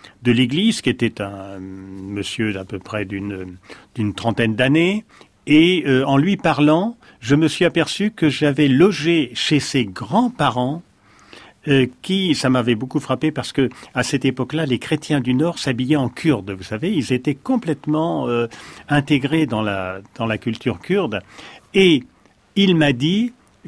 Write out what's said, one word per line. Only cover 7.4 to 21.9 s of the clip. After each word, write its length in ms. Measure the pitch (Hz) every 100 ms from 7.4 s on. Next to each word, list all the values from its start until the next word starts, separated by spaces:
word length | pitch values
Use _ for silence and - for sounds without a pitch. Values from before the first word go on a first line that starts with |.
| 160
suis 160 | -
aperçu 460 | 170 170 151 - 208
que 180 | - 156
j'avais 400 | 127 151 139 147
logé 600 | 131 190 151 156 170 123
chez 260 | 120 - 147
ses 260 | - 139 104
grands-parents, 960 | 92 107 190 247 - 139 117 123 165 - _ _ _ _ - - _ 151
euh, 200 | 139 127 -
qui, 320 | - 190 185
ça 160 | 139 131
m'avait 240 | 127 117
beaucoup 260 | 110 127 147
frappé 300 | - 127 156
parce 220 | 151 -
que, 180 | - 123 - -
à 80 | 123
cette 220 | 123 139 135
époque-là, 400 | 127 123 151 151
les 120 | 120
chrétiens 420 | - 156 - 147
du 140 | 123
Nord 240 | 127 170 165
s'habillaient 380 | 147 120 127 151
en 140 | 120
kurde, 400 | - 165 117 95
vous 120 | 95
savez, 320 | 90 110 165
ils 180 | 190 107
étaient 220 | 127 147
complètement, 920 | 143 - 254 170 143 151 151 165 160 127
euh, 180 | 120 117 - - - -
intégrés 580 | 147 139 143 131 160 143
dans 160 | 110
la, 380 | 107 98 92 95 101 -
dans 100 | 113
la 120 | 107
culture 420 | 123 110 123 90
kurde. 400 | - 196 156 104 - - - - _
Et 300 | 196 190